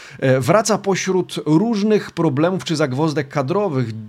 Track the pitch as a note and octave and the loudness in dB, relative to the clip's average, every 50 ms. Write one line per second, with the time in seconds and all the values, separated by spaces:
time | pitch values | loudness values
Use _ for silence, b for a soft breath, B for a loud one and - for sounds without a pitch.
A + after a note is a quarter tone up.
0 | B B B B C3+ C3+ C3 C3 C3 D3 F#3 G#3+ G#3+ A3+ G#3 F#3+ G3 G3 F#3 - | B B B B 2 2 2 2 4 4 2 2 4 2 0 0 0 0 -2 0
1 | - F#3+ F#3 F#3 - - - E3+ - D3+ D#3 E3 G#3+ A#3 A3+ G3 G3+ G#3+ G#3+ G3 | 0 0 0 0 -2 -2 -6 -6 0 2 2 2 4 2 0 0 2 2 2 0
2 | - - - E3 D#3+ D#3 B2+ C#3 D#3+ F3+ F#3+ E3 - - D#3+ C#3 D#3 C3 B2+ C3+ | 0 -4 -4 -2 0 0 2 2 0 0 0 -2 -4 -4 -2 0 0 0 0 0
3 | D#3+ D#3+ C#3 D3+ C#3 C3+ - D3 C3+ C3 D3 G3+ G#3 F#3+ C#3 C3 A#2+ A2+ G#2+ A2 | -2 0 0 -2 -4 -4 -4 -4 -2 0 -2 -2 -2 0 0 -2 -2 -4 -6 -10
4 | G#2+ | -12